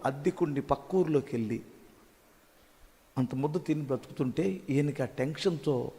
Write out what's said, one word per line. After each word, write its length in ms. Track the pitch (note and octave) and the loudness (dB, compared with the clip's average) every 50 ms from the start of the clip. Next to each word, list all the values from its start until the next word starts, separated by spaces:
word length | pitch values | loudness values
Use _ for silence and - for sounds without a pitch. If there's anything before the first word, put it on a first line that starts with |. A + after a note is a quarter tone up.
| - | -2
అద్దెకుండి 560 | B2+ C3+ C#3+ C#3+ F#3 F#3 - F3 D3+ C#3+ C3+ | -2 -2 0 0 -2 0 2 0 0 0 0
పక్క 340 | C#3 - C#3+ C3+ - - - | 0 0 0 0 0 0 2
ఊర్లోకి 400 | F#3+ F3+ D#3 D#3 C#3+ B2 - - | 2 4 4 4 2 2 2 -2
వెళ్ళి 300 | A#2+ A2+ G#2+ A2+ A2 - - - - - - - - - - _ _ _ _ _ _ _ _ _ _ _ _ _ _ - - _ _ _ _ _ - | -2 -2 -2 -2 -4 -6 -10 -18 -20 -20 -20 -20 -20 -20 -20 _ _ _ _ _ _ _ _ _ _ _ _ _ _ -20 -20 _ _ _ _ _ -2
అంత 180 | B2+ A#2+ - | -2 0 0
ముద్ద 300 | C3 C3+ D3+ D3+ F3+ D3 | 0 0 0 0 -2 -2
తిని 160 | - D#3 D3+ | 0 0 0
బ్రతుకుతుంటే, 800 | D3+ C3+ C3+ B2 - - - - C#3+ B2+ A#2+ - D#3+ G3 F#3+ F#3 - - | 0 -2 -2 -4 -4 -6 -4 -2 -2 0 0 0 0 0 0 -2 -2 0
ఈయనకి 340 | C3 C#3 D3 D3 C3 - C3+ | 2 2 2 2 0 -2 -2
ఆ 20 | |
టెన్షన్తో 840 | A#2 - - B2+ C#3 D#3+ - - G3 E3+ D3 - D#3 C#3+ B2 A#2+ - - | -4 -2 -2 -2 -2 -2 0 0 0 0 0 2 0 2 2 0 -2 -6